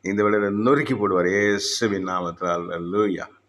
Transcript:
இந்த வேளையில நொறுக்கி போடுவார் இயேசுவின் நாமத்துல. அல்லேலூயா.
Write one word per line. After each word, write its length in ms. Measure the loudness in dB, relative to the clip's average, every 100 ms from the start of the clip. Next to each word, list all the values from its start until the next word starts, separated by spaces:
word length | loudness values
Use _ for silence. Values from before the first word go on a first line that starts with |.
இந்த 200 | -2 2
வேளையில 280 | 2 2 0
நொறுக்கி 440 | 0 2 2 2
போடுவார் 340 | 0 2 2 2
இயேசுவின் 800 | 2 2 0 -2 -2 -2 -2 -4
நாமத்துல. 320 | -4 -4 -4
அல்லேலூயா. 840 | -4 -2 -4 -8 -4 0 0 -2 -8 _